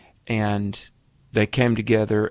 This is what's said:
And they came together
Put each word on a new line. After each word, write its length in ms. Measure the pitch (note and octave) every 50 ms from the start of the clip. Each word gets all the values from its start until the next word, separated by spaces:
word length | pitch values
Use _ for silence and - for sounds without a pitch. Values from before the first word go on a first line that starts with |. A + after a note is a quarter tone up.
| - _ _ _ _ -
And 640 | A#2+ A2 G#2+ G#2 G#2 G#2 G2+ G2+ G2 - - - _ _ _ _ _ _ _ _
they 160 | - A2 G#2+ G#2+
came 280 | - - B2 B2 A#2
together 520 | A2 G#2+ A2 A2+ A2 G#2+ G2+ G#2+ G#2+ G#2+ -